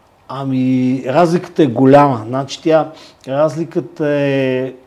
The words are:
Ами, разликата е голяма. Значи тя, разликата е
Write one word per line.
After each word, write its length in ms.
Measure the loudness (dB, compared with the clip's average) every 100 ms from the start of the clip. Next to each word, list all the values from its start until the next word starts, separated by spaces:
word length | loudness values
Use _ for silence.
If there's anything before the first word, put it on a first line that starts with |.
| _ _ -14
Ами, 760 | -10 -4 -2 0 0 0 -2 0
разликата 560 | 2 2 0 -4 0
е 40 | 0
голяма. 560 | 2 4 6 4 0 -6
Значи 340 | -8 -8 -6
тя, 300 | 0 0 0 -8 -20 _ -8
разликата 800 | -2 -2 -2 -6 -8 -8 -6 -4
е 640 | -2 -2 -2 -2 -2 -6 -10